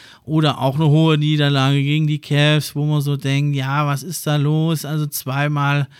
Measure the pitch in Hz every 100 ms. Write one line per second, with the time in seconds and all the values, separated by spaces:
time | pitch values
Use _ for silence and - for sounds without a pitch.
0 | - - - 156 151 123 131 139 160 156
1 | 160 156 151 151 143 139 135 139 139 151
2 | 151 151 - 147 147 151 - 147 147 151
3 | 143 139 135 139 147 139 131 143 147 135
4 | 156 156 156 147 143 156 165 156 143 156
5 | 151 - 131 139 147 147 143 143 139